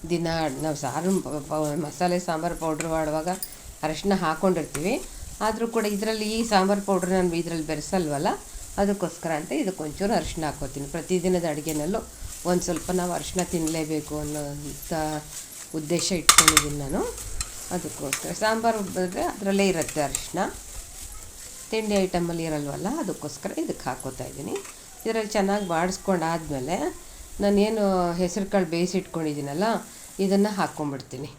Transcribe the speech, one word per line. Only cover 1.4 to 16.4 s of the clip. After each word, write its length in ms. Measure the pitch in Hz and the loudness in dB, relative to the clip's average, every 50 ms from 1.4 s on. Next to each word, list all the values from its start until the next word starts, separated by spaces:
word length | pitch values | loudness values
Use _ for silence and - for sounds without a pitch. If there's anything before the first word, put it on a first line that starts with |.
| 143 143 | -4 -2
ಪ-, 300 | 156 156 151 151 147 165 156 | 0 0 2 2 0 0 -2
ಮಸಾಲೆ 340 | 147 143 - 180 180 175 180 | -4 -2 0 2 2 2 2
ಸಾಂಬಾರು 360 | 180 - 165 156 165 170 170 | 0 0 -2 0 0 -2 -2
ಪೌಡ್ರ್ 340 | 165 160 160 156 151 160 165 | 0 0 0 0 0 0 0
ಮಾಡುವಾಗ 400 | 160 160 156 151 151 156 156 180 185 196 - - - - - - - - | 2 2 2 2 0 0 0 -2 -2 -2 -6 -10 -10 -16 -16 -16 -8 -4
ಅರಿಶಿನ 300 | - 156 160 156 - 196 202 | -2 -2 -2 0 2 2 2
ಹಾಕ್ಕೊಂಡಿರ್ತೀವಿ, 800 | 185 180 156 156 160 - 185 180 165 147 - - 143 151 196 254 359 - - - - - - - - | 4 2 0 2 4 4 4 4 4 0 -2 -4 -2 0 0 0 0 -2 -8 -12 -12 -12 -12 -6 -2
ಆದರೂ 280 | 208 220 220 220 233 226 | 0 0 0 0 -2 0
ಕೂಡ 180 | 233 226 208 | 0 0 2
ಇದರಲ್ಲಿ 420 | 208 208 196 220 220 220 214 214 214 220 | 2 0 0 0 0 0 0 0 0 0
ಈ 80 | 226 233 226 | 0 2 6
ಸಾಂಬಾರು 280 | 214 190 190 196 202 202 | 6 6 6 6 4 2
ಪೌಡ್ರ್ 300 | 196 - 196 180 185 180 | 4 2 2 4 4 4
ನಾನು 240 | 190 185 180 180 170 | 4 4 4 4 2
ಇದರಲ್ಲಿ 320 | 170 165 165 165 160 151 | 0 0 0 -2 -2 0
ಬೆರೆಸಲ್ವಲ್ಲ, 600 | 160 156 151 147 - 202 185 170 151 143 139 160 214 403 392 - - - - - - - | -2 -2 -4 -2 0 2 2 2 2 0 2 2 2 0 0 -6 -12 -12 -12 -12 -6 0
ಅದಕ್ಕೋಸ್ಕರ 540 | - 202 202 202 202 180 160 - - - 165 160 147 | 2 2 2 2 0 0 -4 -4 -4 -2 -2 -2 -2
ಅಂತ 120 | 165 - | -2 -2
ಇದಕ್ಕೊಂಚೂರು 600 | - 311 269 185 180 - 156 151 139 - 190 202 | 0 0 0 0 -2 -2 -6 -6 -2 -2 0 2
ಅರಿಶಿನ 320 | 233 175 156 - - 170 160 | 2 2 0 0 -4 -2 -2
ಹಾಕ್ಕೋತೀನಿ. 420 | 147 139 - 147 127 - 139 139 | -2 -2 -4 -6 -6 -4 -6 -6
ಪ್ರತಿದಿನದ 580 | 139 - 165 156 - 180 180 160 185 180 175 170 165 | -4 -6 -6 0 2 0 2 4 4 4 4 2 0
ಅಡುಗೆನಲ್ಲೂ 500 | 147 151 143 160 151 151 147 170 208 226 - - - - - - - - - 175 | -2 0 -2 -2 0 0 0 0 0 -2 -2 -6 -12 -12 -12 -10 -10 -4 2 2
ಒಂದು 120 | 180 180 | 4 4
ಸ್ವಲ್ಪ 280 | 175 - 170 156 - - | 4 0 -2 -2 -2 0
ನಾವು 220 | 180 185 175 180 | 0 2 2 2
ಅರಿಶಿನ 300 | 170 151 147 - - 190 175 175 | -2 -2 -4 -2 -2 -2 0 0
ತಿನ್ನಲೇಬೇಕು 680 | 180 170 165 156 165 160 156 151 156 151 151 - 147 151 | 0 0 0 0 0 0 0 0 -2 -2 -2 -4 -4 -4
ಅನ್ನೋಂಥ 760 | 151 147 151 151 147 143 143 147 147 143 143 - - - 175 156 156 156 156 151 151 - - - - - - - - - - | -4 -4 -4 -4 -4 -6 -6 -8 -8 -10 -10 -10 -6 -4 -2 0 0 0 -2 -4 -6 -8 -12 -12 -12 -12 -14 -14 -14 -6 -6
ಉದ್ದೇಶ 380 | 156 147 147 175 170 - - | -6 0 0 0 2 2 2
ಇಟ್ಕೊಂಡಿದ್ದೀನಿ 680 | 190 165 147 - - - | 0 2 4 6 6 8